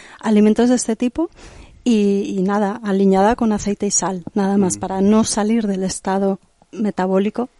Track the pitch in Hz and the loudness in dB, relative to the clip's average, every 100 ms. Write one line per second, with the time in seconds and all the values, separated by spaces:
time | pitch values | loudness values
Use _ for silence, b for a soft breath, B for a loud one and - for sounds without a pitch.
0 | B B 220 208 214 214 247 247 - 220 | B B 2 4 4 4 2 2 -2 -4
1 | 247 - 339 B B B B - 247 220 | -4 -4 -6 B B B B -6 0 2
2 | 202 196 202 196 190 208 196 214 208 196 | 2 0 -2 -2 -2 0 -2 -4 -2 2
3 | 196 190 208 240 226 208 202 208 202 - | 4 4 2 2 0 -2 -4 -4 -2 -2
4 | 180 185 - 208 196 202 185 202 190 190 | -4 -8 -6 -4 0 0 0 -2 -6 0
5 | 202 220 220 220 208 233 208 190 185 - | 2 4 2 -2 -2 -2 -2 -4 -6 -6
6 | 190 196 196 196 _ _ _ 175 214 180 | -4 -2 -2 -4 _ _ _ -6 -4 -2
7 | 185 190 208 233 254 | -2 0 0 -4 -10